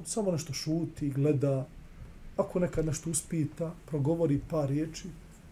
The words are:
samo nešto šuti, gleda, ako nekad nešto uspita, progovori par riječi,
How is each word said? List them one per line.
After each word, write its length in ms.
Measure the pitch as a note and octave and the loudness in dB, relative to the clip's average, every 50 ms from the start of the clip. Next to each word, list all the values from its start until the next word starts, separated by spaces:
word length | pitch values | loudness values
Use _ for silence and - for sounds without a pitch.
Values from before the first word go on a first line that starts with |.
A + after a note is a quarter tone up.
| E3 | -8
samo 260 | - - A3+ G#3 F#3+ | -4 -2 0 2 2
nešto 220 | E3+ C#3+ - - C3+ | 2 0 -2 -4 -8
šuti, 560 | - - D#3 D#3+ E3+ D#3+ - - - D3 C#3+ | -4 -2 0 0 0 0 -2 -2 -2 -2 0
gleda, 580 | B2+ C#3 C#3 D3+ D3 C3 C#3+ C#3 C3+ C3 C3+ - - - - - - - - - - - - - - | 2 4 4 4 6 4 4 4 4 2 0 -4 -10 -16 -18 -16 -16 -14 -14 -14 -14 -14 -14 -4 -2
ako 220 | - G3 G3 - F3+ | 0 0 2 2 2
nekad 260 | F3 E3+ - D#3+ D#3 | 2 2 2 2 0
nešto 240 | D#3+ C3+ - - E3+ | 0 -2 -2 -2 -2
uspita, 640 | D#3+ - - - F3 D#3+ C#3+ - - - E3 D#3+ E3+ - - | -2 -2 -2 -2 0 0 0 0 -2 -4 -6 -6 -6 -10 -8
progovori 560 | - D#3+ D3 C3 D3+ E3 E3+ E3 D3 C#3+ C#3 - - | -4 -2 2 2 2 4 4 4 4 4 2 0 0
par 200 | E3+ D#3 C#3+ C3 | 0 0 2 2
riječi, 400 | C#3 D3 D#3+ D#3+ - - - F3 D#3+ - - - - - - - | 2 0 0 -2 -4 -8 -10 -12 -12 -14 -16 -18 -20 -20 -20 -20